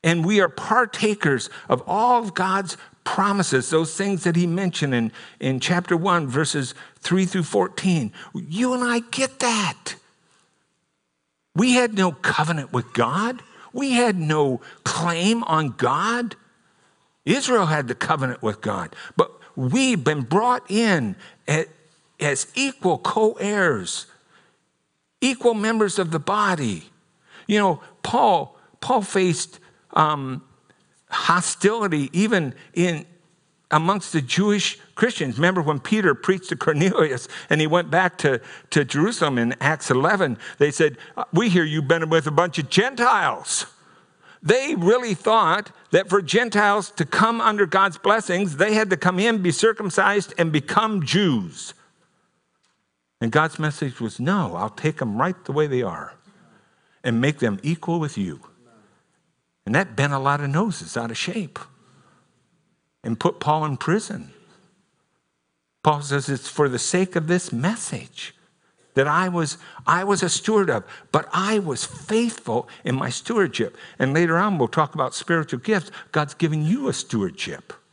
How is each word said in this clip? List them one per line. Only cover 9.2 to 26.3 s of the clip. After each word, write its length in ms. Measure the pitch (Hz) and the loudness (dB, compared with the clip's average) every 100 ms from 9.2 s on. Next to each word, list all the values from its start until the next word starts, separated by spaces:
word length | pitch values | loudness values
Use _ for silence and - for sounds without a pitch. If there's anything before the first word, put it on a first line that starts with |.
| 262 - | -4 -2
that. 560 | 247 226 190 - - - _ _ _ _ _ _ _ _ _ _ _ _ _ _ _ 160 | -2 0 -2 -6 -14 -16 _ _ _ _ _ _ _ _ _ _ _ _ _ _ _ 0
We 180 | 247 | 4
had 200 | 247 240 208 | 4 2 2
no 180 | 185 | 0
covenant 580 | 143 - - 156 160 131 | 0 -2 0 -2 -2 -2
with 220 | 123 117 | -4 -4
God. 480 | - 117 160 226 254 - - - | 0 0 0 -4 -6 -14 -20 -14
We 180 | 247 277 | -6 0
had 260 | 240 240 190 | 2 2 0
no 440 | 156 156 143 123 - - - | 0 2 2 0 -8 -10 -6
claim 580 | - 170 165 190 233 | -2 -2 0 2 0
on 280 | - 156 147 | 2 0 0
God. 680 | - 123 143 202 240 240 - _ _ _ _ _ _ _ _ 139 | -2 0 0 -2 -2 -6 -10 _ _ _ _ _ _ _ _ 0
Israel 400 | 254 262 240 170 | 0 2 2 2
had 240 | 151 127 | 0 -2
the 60 | - | -6
covenant 460 | - 156 131 120 | -2 0 -2 -2
with 200 | 110 101 | -6 -4
God. 340 | 107 101 85 - - - | -6 -6 -8 -14 -8 0
But 140 | - - - - | 0 -2 -16 -4
we've 460 | 127 214 262 220 | 0 2 2 2
been 180 | 123 151 | 0 0
brought 480 | 117 175 240 247 - | 2 2 2 0 0
in 460 | 208 233 175 110 92 - _ - | 0 2 2 0 -6 -14 _ -2
a-, 160 | 151 165 - _ _ _ _ | -2 -2 -12 _ _ _ _
as 280 | 147 139 - - | -2 -2 -4 -2
equal 440 | 269 - 185 147 | -4 0 0 0
co-heirs, 1040 | - - 214 226 196 208 180 113 92 - - _ _ _ _ _ _ _ _ _ _ _ | -2 2 0 0 -2 0 2 0 -4 -10 -12 _ _ _ _ _ _ _ _ _ _ _
equal 340 | 254 247 240 220 | -2 2 0 2
members 420 | 220 226 208 196 | 0 2 0 0
of 140 | 175 | -2
the 80 | 160 | -2
body." 720 | 143 | -2